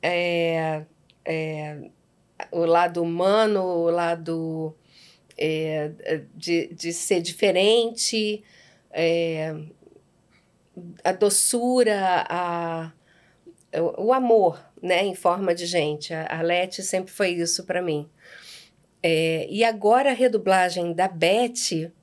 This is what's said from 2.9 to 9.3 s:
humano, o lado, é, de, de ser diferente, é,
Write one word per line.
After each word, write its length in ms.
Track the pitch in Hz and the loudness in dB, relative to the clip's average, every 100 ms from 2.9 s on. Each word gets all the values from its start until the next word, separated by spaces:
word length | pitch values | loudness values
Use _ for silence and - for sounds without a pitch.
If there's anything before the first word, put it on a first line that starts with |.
| 170 | 0
humano, 600 | 170 170 185 214 214 208 | -4 0 2 4 2 0
o 280 | 185 170 170 | 0 0 0
lado, 840 | 170 170 170 165 165 160 160 156 156 _ _ - _ _ - | 0 0 -2 -4 -6 -4 -6 -8 -10 _ _ -20 _ _ -6
é, 520 | 156 156 160 156 151 156 - 156 139 | -2 -2 -2 -4 -6 -8 -4 -4 -6
de, 320 | 160 175 170 - | -14 -2 -2 -2
de 180 | 170 170 | -8 -8
ser 300 | 165 - 185 | -6 0 0
diferente, 1200 | 165 - 202 180 202 233 233 226 - 220 214 208 _ - - _ _ | -2 0 2 4 4 4 0 -2 -2 -2 -2 -4 _ -20 -20 _ _
é, 640 | - 165 170 165 | -2 0 2 0